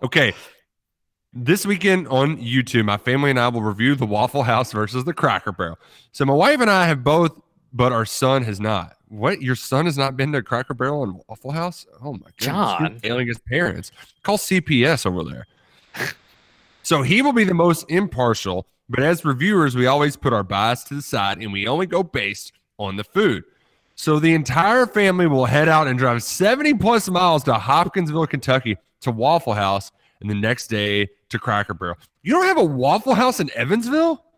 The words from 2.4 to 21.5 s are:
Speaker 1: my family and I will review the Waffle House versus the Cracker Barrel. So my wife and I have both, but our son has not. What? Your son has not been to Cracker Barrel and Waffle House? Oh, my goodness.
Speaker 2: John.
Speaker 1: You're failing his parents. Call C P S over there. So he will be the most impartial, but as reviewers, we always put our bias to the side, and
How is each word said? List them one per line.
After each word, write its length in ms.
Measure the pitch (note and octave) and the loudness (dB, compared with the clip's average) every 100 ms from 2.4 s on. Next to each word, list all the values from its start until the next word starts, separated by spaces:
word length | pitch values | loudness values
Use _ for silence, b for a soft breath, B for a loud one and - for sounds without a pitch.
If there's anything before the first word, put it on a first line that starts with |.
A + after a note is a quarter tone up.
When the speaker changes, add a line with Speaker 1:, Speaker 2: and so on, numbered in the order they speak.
| A#2 C3 A#2+ A#2+ G#2 | -2 -2 0 0 2
Speaker 1:
my 100 | G#2 | 0
family 340 | B2 C3+ C#3+ | 0 0 2
and 80 | B2+ | 2
I 80 | A#2+ | 0
will 160 | A#2+ | 0
review 320 | G#2+ G2+ B2 | -4 0 0
the 100 | C#3 | 0
Waffle 380 | G#2+ G#2 B2 C#3+ | 0 0 0 0
House 300 | A#2+ A#2 B2 | 0 0 0
versus 320 | G#2+ G#2 B2 | -4 -4 -4
the 100 | C#3 | -6
Cracker 380 | D#3 C3+ F#2+ G#2+ | -2 0 0 -4
Barrel. 260 | F2+ E2+ - b b b | -6 -8 -8 b b b
So 140 | - | -4
my 80 | C#3 | 0
wife 280 | C#3+ A3+ D4 | 4 4 4
and 80 | A3 | 2
I 200 | F#3+ E3+ | 4 2
have 160 | C#3+ | 2
both, 360 | C3 D#3+ E3 - _ _ _ | 2 2 2 -2 _ _ _
but 200 | A#2+ B2 | 0 2
our 120 | A#2 | 2
son 380 | A2 - C3 C3+ | -2 0 2 2
has 160 | A2+ G2 | 0 -4
not. 380 | G#2+ G2+ E2 _ _ | -2 -2 -4 _ _
What? 340 | G#2 C3 G#3 | -4 -4 -2
Your 140 | B2+ | -4
son 300 | B2 - C3 | -4 -2 0
has 120 | E3+ C#3 | 0 2
not 200 | C3+ C3 | 0 0
been 160 | C#3 | -2
to 100 | C#3+ | -2
Cracker 320 | G2+ A#2+ C3 | -2 -6 -4
Barrel 300 | B2 C3 D3 | -4 -4 -2
and 160 | A2 F#2 - | -6 -8 -16
Waffle 240 | A2+ C3 | -16 -10
House? 340 | D#3 F3 - - - | -6 -6 -10 -20 -16
Oh, 120 | C#3 | -14
my 40 | A2 | -14
goodness. 160 | - - | -16 -8
Speaker 2:
John. 520 | - F3+ D3 F2 D#3 | -6 -2 0 0 -2
Speaker 1:
You're 80 | A2+ | -4
failing 300 | G#2+ B2 A#2+ | -4 -2 -2
his 100 | A2+ | -6
parents. 540 | - C#3+ E3+ E2+ - B B _ | -4 -2 -2 -4 -12 B B _
Call 140 | - G3+ | -4 -2
C 220 | - F#3+ | 0 -2
P 240 | D#3 C3 | 2 2
S 220 | C3+ D3+ F#2+ | 4 2 -2
over 160 | F2+ | -4
there. 240 | D#2 B1+ - b b b _ - - - _ _ _ _ _ _ | -6 -10 -18 b b b _ -10 -10 -10 _ _ _ _ _ _
So 200 | - D#3+ | -2 0
he 200 | C3 G#3 | 2 2
will 100 | C#4+ | 4
be 120 | A#3+ | 2
the 100 | F#3+ | 2
most 340 | F3 F3 E3 - | 4 2 2 0
impartial, 800 | F3 G3+ B2 A#2+ A2 G2 F2+ - _ - | -2 -2 0 0 0 -2 -6 -8 _ -8
but 100 | B2 | 0
as 260 | D3 F3 | 0 0
reviewers, 520 | D3+ B2+ F#3 G3 D3 B2 | 0 0 2 2 2 2
we 100 | B2 | 2
always 300 | C#3+ D3 - | 2 0 0
put 160 | C#3 | -2
our 100 | A2 | 0
bias 400 | F#2 G2 A2 B2 | -2 0 0 -2
to 100 | - | -6
the 80 | C#3+ | -12
side, 360 | - A#2+ G2 G2 | -6 -2 -2 -4
and 140 | G#2+ | -8